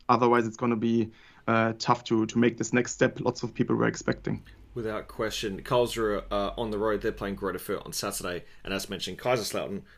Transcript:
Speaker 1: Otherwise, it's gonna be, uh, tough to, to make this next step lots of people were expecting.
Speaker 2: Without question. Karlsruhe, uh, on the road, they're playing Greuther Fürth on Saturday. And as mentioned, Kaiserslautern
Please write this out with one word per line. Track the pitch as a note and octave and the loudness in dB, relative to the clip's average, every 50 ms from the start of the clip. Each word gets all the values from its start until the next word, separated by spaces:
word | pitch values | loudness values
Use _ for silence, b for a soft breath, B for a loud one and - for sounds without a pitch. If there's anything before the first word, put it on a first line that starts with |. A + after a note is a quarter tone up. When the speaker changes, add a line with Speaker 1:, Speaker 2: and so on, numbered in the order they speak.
| _ - | _ 2
Speaker 1:
Otherwise, | B2 A#2 B2 A#2+ A#2+ A#2+ A2+ | 4 6 6 6 6 6 4
it's | A2 G#2+ | 2 -2
gonna | - B2+ A#2+ A#2 | -2 0 0 2
be, | G#2+ A#2 A#2 A2+ A#2 A2 A2 B B B B B B B | 2 2 2 2 2 2 0 B B B B B B B
uh, | A2+ A2+ A2+ A2+ A2+ A2 - | 2 2 4 2 2 0 0
tough | - - A#2+ - - | 2 2 2 2 0
to, | - A#2 A2 A2 | 0 2 2 2
to | A2 - | 2 4
make | A#2 A#2 A#2+ A#2 | 4 4 4 4
this | - A2+ - - | 0 -2 0 2
next | B2 A#2+ - | 2 0 0
step | - - C3 B2+ - - | 2 2 2 2 2 0
lots | - A#2 - - B2 | -2 -2 -2 -2 -6
of | A#2 - | -4 -2
people | - A#2+ A#2+ A#2 | -2 0 2 2
were | A2+ A#2 | 2 2
expecting. | A2+ A2+ - - C3 - - - - - - b b b b - - - | 0 0 -2 -2 -4 -4 -4 -4 -6 -6 -6 b b b b -20 -12 -8
Speaker 2:
Without | A#2+ A2 A2 G#2+ G#2 - | -8 -6 -6 -6 -6 -8
question. | - - - A2+ G#2+ - - A#2 G#2 F#2+ - | -8 -6 -4 -4 -4 -4 -4 -4 -6 -6 -6
Karlsruhe, | - - C3 B2 A#2+ A2+ - A#2 A2+ G#2 G2+ F#2+ - - | -2 2 4 4 4 2 2 0 0 0 0 -2 -2 -2
uh, | G#2 G2+ G2+ F#2+ - | -2 -2 -2 -2 -2
on | A2 A#2 G#2+ | -4 -4 -2
the | G#2+ G2+ | -2 0
road, | G#2+ A2 G#2 G2 A#2 | 2 2 2 0 0
they're | A2 | -2
playing | G2 - G#2 G2+ G2 | -2 -2 -4 -6 -4
Greuther | - G2 F#2+ F2+ F2+ | -4 -4 -4 -4 -4
Fürth | - - G2 D#2 - | -4 -4 -4 -4 -6
on | - E2 | -6 -6
Saturday. | - A#2 G2+ - - F2+ F2+ F2 E2 b b b b - | -6 -4 -4 -4 -4 -6 -6 -6 -6 b b b b -8
And | - G2 | -4 -4
as | F#2+ - - | -4 -4 -4
mentioned, | G2+ E2+ - F#2 F#2 - | -6 -6 -6 -8 -8 -2
Kaiserslautern | - B2 B2+ A2+ G2+ - - G2 D2 C2 G2+ F#2+ b b b | 0 2 2 2 0 -2 -4 -4 -4 -6 -8 -10 b b b